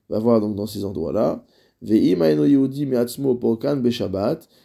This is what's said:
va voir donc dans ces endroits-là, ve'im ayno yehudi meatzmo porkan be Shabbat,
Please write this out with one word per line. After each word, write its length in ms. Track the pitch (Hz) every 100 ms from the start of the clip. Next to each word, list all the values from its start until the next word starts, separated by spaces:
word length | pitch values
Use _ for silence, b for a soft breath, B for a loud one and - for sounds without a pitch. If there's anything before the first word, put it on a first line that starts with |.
| -
va 120 | 101
voir 200 | 113 113
donc 140 | 104
dans 120 | 98 107
ces 180 | 104
endroits-là, 600 | 98 87 80 90 131 - - b b b
ve'im 400 | - 107 - 175
ayno 220 | 160 151
yehudi 420 | 147 139 135 135 143
meatzmo 480 | 123 120 - 135
porkan 420 | 120 117 113 139 143
be 140 | 120
Shabbat, 580 | 120 101 95 107 165 - b